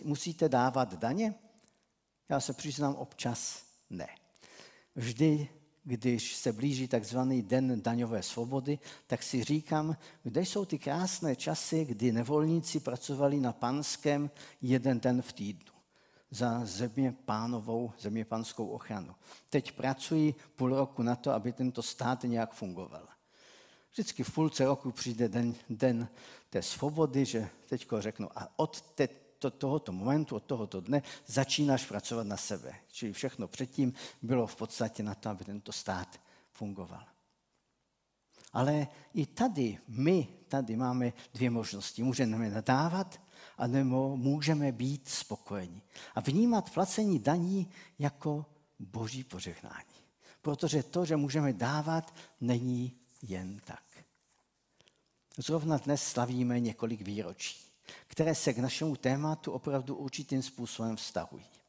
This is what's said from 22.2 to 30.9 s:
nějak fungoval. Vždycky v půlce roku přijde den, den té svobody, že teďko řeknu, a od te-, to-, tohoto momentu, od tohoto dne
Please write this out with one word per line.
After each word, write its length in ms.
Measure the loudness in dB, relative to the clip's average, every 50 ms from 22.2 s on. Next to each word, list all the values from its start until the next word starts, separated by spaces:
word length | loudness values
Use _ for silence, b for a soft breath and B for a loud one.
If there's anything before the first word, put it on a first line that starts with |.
| 0
nějak 300 | 0 0 0 0 -2 -4
fungoval. 540 | -8 -8 -8 -8 -8 -10 -10 -12 -16 -16 -18 -20 _ B B B B B B B B B B B B B B -6
Vždycky 300 | -6 -4 -4 -4 -6 -6
v 80 | -2
půlce 340 | 0 2 2 2 4 4 4
roku 280 | 4 4 2 0 -6 -6
přijde 360 | -4 -6 -4 0 2 2 2
den, 260 | 2 2 0 0 0 -4 -8 -10
den 380 | -2 2 4 4 4 2 0 -4 B B B B B B B _
té 120 | -4 -4 -2
svobody, 600 | -2 -4 -2 -2 -2 2 2 2 4 4 2 2
že 240 | 2 0 -2 -4 -4 -8 -14 -8 -6
teďko 340 | -6 -6 -4 -2 -2 -2 -2
řeknu, 260 | -4 -6 -6 -8 -8 -8 -10
a 100 | -12 -6 -2
od 240 | 0 0 0 -2 -8
te-, 280 | -16 -8 -2 0 0 0 0 -6 -20 -20 _ _
to-, 120 | -4 -4
tohoto 420 | -2 -2 0 0 0 0 -2 -4 -4
momentu, 440 | -2 0 2 2 2 2 0 -4
od 60 | -6 -4
tohoto 380 | -4 -4 -4 -4 -4 -6 -6
dne 220 | -2 2